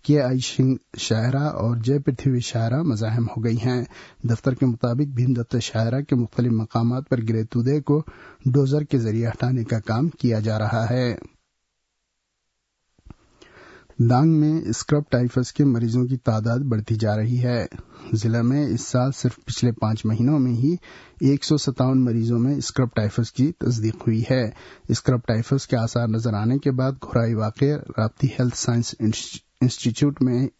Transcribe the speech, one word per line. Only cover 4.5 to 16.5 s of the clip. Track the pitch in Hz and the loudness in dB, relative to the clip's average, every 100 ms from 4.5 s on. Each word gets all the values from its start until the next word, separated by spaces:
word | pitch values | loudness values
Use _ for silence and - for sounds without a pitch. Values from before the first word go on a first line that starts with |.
کے | 123 131 | 2 0
مطابق | 117 123 120 147 | 0 -2 -2 -2
بھیم | 123 127 | 0 0
دت | 120 120 120 | 0 0 -4
شاہراہ | - 110 117 131 | -2 -2 0 -2
کے | 143 | 0
مختلف | 127 117 - 123 | 0 0 0 0
مقامات | 113 110 117 117 127 147 | 0 0 0 0 0 -2
پر | 123 113 | -2 0
گرے | 113 | -2
تودے | 113 120 120 147 | -2 -2 0 0
کو | 139 147 - - - - 131 | 0 -2 -2 -16 -20 -4 2
ڈوزر | 135 135 147 | 2 2 0
کے | 147 135 | 0 0
ذریعے | 110 110 117 | 0 -2 -2
ہٹانے | - 127 127 | -2 -2 -2
کا | 113 113 | -2 -4
کام | - 110 160 | -2 -2 -2
کیا | - 127 110 | 0 0 0
جا | 107 107 | 0 -2
رہا | 107 113 104 | 0 -2 0
ہے۔ | 127 123 104 - _ _ _ _ _ _ _ _ _ _ _ _ _ _ _ _ _ - - _ _ - - - - _ - | 0 -2 -4 -10 _ _ _ _ _ _ _ _ _ _ _ _ _ _ _ _ _ -20 -20 _ _ -20 -20 -20 -20 _ 0
دانگ | 117 127 160 | 2 4 4
میں | 160 151 160 - | 4 2 0 -4
اسکرب | 165 - 147 151 | -6 -2 -2 0
ٹائفس | 123 123 - 123 | 0 0 -2 -2
کے | - | 2
مریضوں | 143 117 117 123 123 | 2 2 2 0 0
کی | 131 | -2
تعداد | - 110 113 | 0 0 0